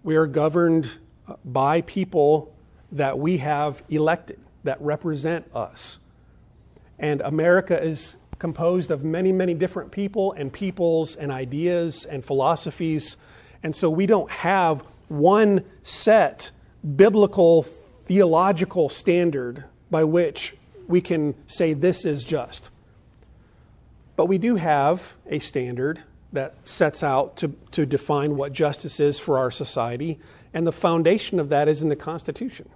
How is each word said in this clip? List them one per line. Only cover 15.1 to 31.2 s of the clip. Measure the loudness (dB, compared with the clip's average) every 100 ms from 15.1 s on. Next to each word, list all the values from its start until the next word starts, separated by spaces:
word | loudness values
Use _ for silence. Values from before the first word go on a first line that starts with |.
| 4 6 6 6 4 0 -20
set | -12 -2 4 6 4 -2 -18 -18 _ -12 -8 6
biblical | 6 6 2 6 6 6
theological | 2 -16 -20 -20 0 2 4 4 2 0 -2 0 0
standard | 0 0 2 2 -2 -6 -10 -18 _ _
by | 0
which | 2 2 0 -4 -14 -16 _ -20 0
we | 0
can | 0 -2 -2 -4 -14
say | -2 -2
this | 2 0 0 -4
is | -6
just. | -4 -6 -6 -16 -20 _ _ _ _ _ _ -20 _ _ _ -20 _ -20 -10 -2
But | 0
we | 2
do | 2 0
have | 2 2 2 0 -6 -20 -8
a | -8
standard | -4 -6 -4 -4 -4 -6 -14 -20 -10
that | -8 -8 -12
sets | -18 0 0 0
out | 0 0 -2 -4
to, | -8 -8 -8
to | -4 -2
define | -2 0 0 0 -2
what | -4
justice | 0 -2 -2 -10 0
is | 0 0
for | 0 0
our | 0
society, | -4 -8 -4 -4 -4 -6 -8 -14 -20 -10
and | -2 -2
the |
foundation | 0 0 4 4 2